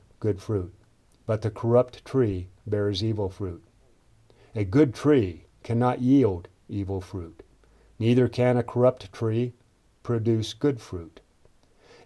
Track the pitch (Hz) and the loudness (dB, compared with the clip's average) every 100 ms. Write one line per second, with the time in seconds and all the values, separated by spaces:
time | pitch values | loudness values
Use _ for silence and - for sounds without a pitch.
0 | _ _ 110 101 - 104 87 - _ _ | _ _ -4 -4 -4 -6 -6 -12 _ _
1 | _ _ - 110 110 - 117 123 123 - | _ _ -6 -4 -4 -4 2 4 2 -2
2 | - 135 113 92 92 - 107 104 101 98 | -4 0 0 -2 -8 -14 -6 -2 -2 -2
3 | 110 104 98 - 95 85 - _ _ _ | -2 -2 -4 -6 -10 -10 -16 _ _ _
4 | _ _ _ _ _ 107 98 131 147 - | _ _ _ _ _ -6 0 2 2 2
5 | 143 143 95 80 - _ - 117 127 127 | 2 4 2 -4 -16 _ -4 0 0 0
6 | 123 139 117 87 - _ - 104 95 98 | 4 4 4 0 -8 _ -10 -8 -4 -6
7 | 92 98 85 - - _ _ _ _ - | -6 -10 -12 -16 -20 _ _ _ _ -4
8 | 113 123 120 - 123 123 117 120 123 127 | 2 4 2 2 2 2 0 2 2 2
9 | - - 113 110 123 - _ _ _ _ | -6 -8 -4 -2 -4 -6 _ _ _ _
10 | - 117 110 113 110 - 147 120 - 87 | -6 -2 0 0 -2 -2 -2 -2 -6 -12
11 | 82 - _ _ _ _ _ _ _ - | -12 -18 _ _ _ _ _ _ _ -14